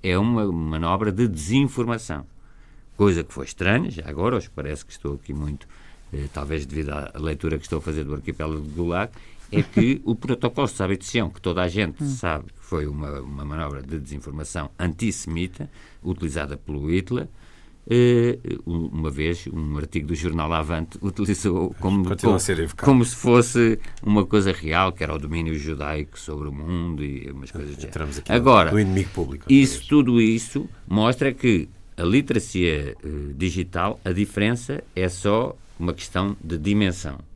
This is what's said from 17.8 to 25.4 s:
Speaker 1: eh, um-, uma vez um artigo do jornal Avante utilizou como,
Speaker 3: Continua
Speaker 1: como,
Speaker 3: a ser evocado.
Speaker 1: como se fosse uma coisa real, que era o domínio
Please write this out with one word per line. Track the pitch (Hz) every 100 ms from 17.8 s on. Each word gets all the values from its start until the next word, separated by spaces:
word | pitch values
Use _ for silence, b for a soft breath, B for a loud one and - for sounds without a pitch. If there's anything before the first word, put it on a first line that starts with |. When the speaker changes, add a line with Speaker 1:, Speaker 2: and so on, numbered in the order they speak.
| -
Speaker 1:
eh, | 120 123 120 120 - - - -
um-, | 85 80
uma | 80 78
vez | 69 78 87 -
um | 80 76 73
artigo | 73 82 73
do |
jornal | 82 85 80 78
Avante | 82 78 82 82 -
utilizou | 101 92 98 98 104 90 90 -
como, | 95 98
Speaker 3:
Continua | 90 98
Speaker 1:
como, | 113 95
Speaker 3:
a |
ser | - 87
evocado. | 80 - -
Speaker 1:
como | 131
se | 117 -
fosse | 127 120 120 120 117 110 B B
uma | - 104
coisa | 92 107 98
real, | 87 78 80 95
que | 90
era | 76
o | 76
domínio | 73 82